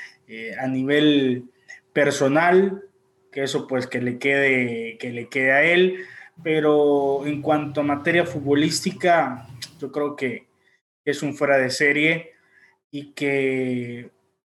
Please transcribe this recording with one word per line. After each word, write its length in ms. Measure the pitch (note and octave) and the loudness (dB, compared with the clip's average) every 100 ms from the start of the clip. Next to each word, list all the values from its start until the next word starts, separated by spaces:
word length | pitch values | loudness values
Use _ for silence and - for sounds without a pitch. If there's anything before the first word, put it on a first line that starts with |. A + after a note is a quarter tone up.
| - _ - | -20 _ -20
eh, 280 | A2+ A2+ G2+ | -14 -12 -6
a 80 | C3 | -4
nivel 800 | C3 C3 D3 D3+ C#3+ C3 B2 - _ - - _ | -2 0 4 4 4 2 -2 -6 _ -20 -20 _
personal, 880 | - C#3+ C#3 C3+ D3+ F3 F#3 G3 G3 - _ _ _ _ | 0 2 2 2 4 6 6 4 -2 -14 _ _ _ _
que 120 | C#3+ | -6
eso 240 | C3+ C#3+ - | -4 -4 -4
pues 200 | C3 B2 | -4 -2
que 140 | B2 | -4
le 160 | B2 B2 | -4 -4
quede, 800 | C#3 C#3 C3+ B2+ A#2+ A#2 A2+ - | 0 2 2 2 0 -4 -8 -10
que 140 | B2+ | -10
le 180 | A#2+ A#2+ | -10 -8
quede 220 | C#3 C3 | -2 2
a 120 | C3+ | 4
él, 360 | D#3 F3 F#3 F#3 - - - _ | 4 4 2 0 -12 -20 -20 _
pero 840 | E3 D#3 D3+ D3+ D3 C#3+ C#3 C#3 D3 | -2 0 4 4 4 4 2 -2 -2
en 160 | D3 | -4
cuanto 400 | C#3+ D3+ D3 D3+ | 0 0 -2 -4
a 20 | |
materia 420 | C#3+ C#3+ E3+ E3+ E3+ | -2 -2 0 0 0
futbolística, 1200 | D3+ C3+ C#3+ D#3+ - F#3+ - F3+ E3+ C3+ B2 - - - - | -4 0 2 2 0 -6 -2 2 2 2 -4 -14 -18 -18 -12
yo 120 | C#3 | -8
creo 240 | D3+ D3 D3 | -4 -4 -4
que 320 | C3 A2 _ _ _ _ _ _ - | -6 -6 _ _ _ _ _ _ -6
es 180 | C#3+ | -4
un 100 | D3 | -4
fuera 240 | C#3+ C#3+ C3+ | -2 2 2
de 120 | B2+ | 2
serie 640 | - D3 D3 D#3 E3 - _ _ _ _ _ _ | 0 0 2 2 0 -6 _ _ _ _ _ _
y 200 | C#3+ C#3+ | -14 -12
que 960 | - C#3+ C#3 C3+ C3 B2+ B2 A#2+ A#2+ A#2+ _ _ _ | -6 -2 0 0 -2 -2 -4 -6 -12 -16 _ _ _